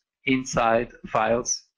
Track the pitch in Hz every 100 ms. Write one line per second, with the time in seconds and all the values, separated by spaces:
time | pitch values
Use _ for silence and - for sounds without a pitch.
0 | _ _ - 131 131 147 117 113 117 -
1 | - 127 110 117 120 - _